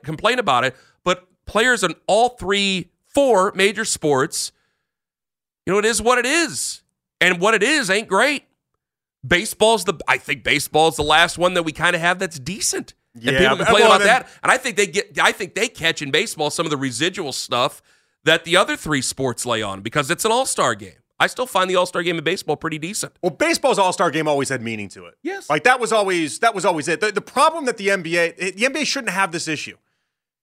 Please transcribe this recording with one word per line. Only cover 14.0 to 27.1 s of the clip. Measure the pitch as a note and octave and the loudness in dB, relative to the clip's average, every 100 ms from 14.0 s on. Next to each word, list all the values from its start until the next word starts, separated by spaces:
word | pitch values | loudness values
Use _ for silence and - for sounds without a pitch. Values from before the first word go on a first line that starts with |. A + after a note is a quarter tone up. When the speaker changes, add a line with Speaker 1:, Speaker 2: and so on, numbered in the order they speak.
| G3+ | 6
Speaker 2:
then | B3+ | 4
Speaker 1:
that. | - - | 0 -6
And | D#3 | 0
I | B3+ | 0
think | C4 F#3+ | 0 -2
they | G3+ | 0
get, | F3+ - D#3+ | 0 -4 0
I | F#3 | 0
think | - F#3 F#3 | 0 -6 -4
they | A#3+ | -4
catch | - E3 D#3+ | -2 -2 -2
in | C#3+ | -2
baseball | D3+ A3 D#3 D3 | -2 -2 -4 -4
some | - E3 | -2 -4
of | |
the | C#3+ | -2
residual | C3+ A#2 E3 F#3+ D3 | -4 -2 -4 -4 -8
stuff | - - B2 C3+ - _ _ _ _ | -8 -4 -2 -2 -4 _ _ _ _
that | D3+ E3 E3 | 0 0 2
the | F3 | 2
other | A#3 D4 | 2 -2
three | D#3+ C#3+ | -2 -2
sports | - - C3 A2+ A#2+ | -2 -4 -4 -4 -4
lay | A2+ | -2
on | G#2 G2 | -2 -6
because | G#2+ D3+ C#3 | -4 -4 -2
it's | E3+ | -2
an | A3 | 0
all-star | A#3+ C4 - C#3+ G#2+ | 0 0 0 0 -2
game. | G2 - _ - | -8 -20 _ -2
I | F#3 | -2
still | - B3+ | -2 -4
find | F#3+ F#3 | -2 0
the | F3+ | 0
all-star | F3+ F#3 | 0 -2
game | F3 E3 | -4 -2
in | |
baseball | D#3 F#3+ - D3 | -2 -4 -4 -6
pretty | D#3+ D3+ | -4 -6
decent. | E3 G#3+ C#3+ - | -8 -8 -10 -4
Speaker 2:
Well, | F3 | -6
baseball's | - D#4+ E4 C#4 G3 | -2 -2 0 0 2
all-star | F#3 F3 F3 | 2 2 0
game | C#3+ D3+ | 0 0
always | C#3+ C3 | 0 0
had | C3 | -4
meaning | A2+ A2 G2 | -6 -8 -10
to | G2 F2 | -16 -20
it. | _ | _
Speaker 1:
Yes. | D4+ G4 - | -10 -10 -2
Speaker 2:
Like, | A#3+ | 2
that | A#3+ B3+ | 4 2
was | A3 | 2
always, | A3 G3 F3+ D3+ - | 2 2 0 -2 0
that | A#3 G3 | 0 2
was | |
always | F#3+ E3 C#3+ | 0 0 -2
it. | D#3+ | -2
The, | G#3+ | 0